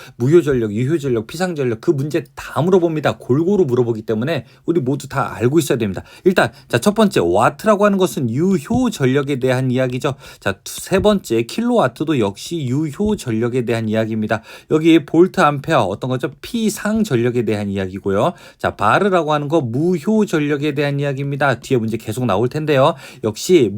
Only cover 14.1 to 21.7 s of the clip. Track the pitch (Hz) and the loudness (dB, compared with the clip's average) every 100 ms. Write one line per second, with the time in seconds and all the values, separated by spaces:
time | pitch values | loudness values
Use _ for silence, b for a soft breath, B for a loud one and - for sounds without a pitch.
14.1 | 113 107 110 B B - 156 160 165 - | -2 -2 -4 B B -2 2 4 4 4
15.1 | 156 185 - 156 143 - 156 98 101 147 | 4 4 4 2 2 0 0 2 -2 -4
16.1 | 127 156 139 - 240 220 - 208 220 214 | -4 -6 -10 -8 -2 -2 -2 -2 -2 0
17.1 | 123 120 120 110 104 101 98 95 95 98 | 0 0 0 0 -2 -2 -4 -4 -4 -2
18.1 | 98 143 175 B - 92 - 101 139 196 | 0 0 -2 B -6 -6 0 2 2 2
19.1 | 185 151 151 147 165 131 120 170 180 143 | 0 0 -2 0 0 0 0 0 0 0
20.1 | 220 208 160 147 147 151 139 143 143 143 | 0 2 0 0 -2 -2 -2 -2 -2 -2
21.1 | 135 143 143 143 123 - | -4 -4 -2 0 0 0